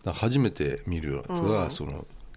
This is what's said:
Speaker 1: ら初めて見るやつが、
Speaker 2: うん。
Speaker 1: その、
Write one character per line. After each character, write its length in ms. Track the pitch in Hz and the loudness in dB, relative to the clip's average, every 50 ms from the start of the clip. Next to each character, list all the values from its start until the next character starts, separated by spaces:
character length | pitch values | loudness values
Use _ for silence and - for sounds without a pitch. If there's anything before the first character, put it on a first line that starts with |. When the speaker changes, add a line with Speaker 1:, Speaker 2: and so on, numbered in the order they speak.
| - | -6
Speaker 1:
ら 80 | 95 80 | -4 -2
初 260 | - 107 117 127 139 | 2 2 4 4 6
め 120 | 127 104 | 4 4
て 300 | - - 73 71 64 - - | 2 2 0 0 0 -2 -2
見 160 | - 87 82 | -2 -2 -2
る 140 | 78 71 69 | 0 -2 -2
や 80 | 65 - | -2 -4
つ 160 | - - - | -2 -2 0
が、 240 | - 101 110 101 90 | 2 4 4 4 2
Speaker 2:
う 20 | 73 | 0
ん。 40 | |
Speaker 1:
そ 140 | - - 73 | -2 -4 -6
の、 220 | 71 71 - - - - - - - - | -6 -6 -8 -10 -12 -14 -16 -16 -14 -16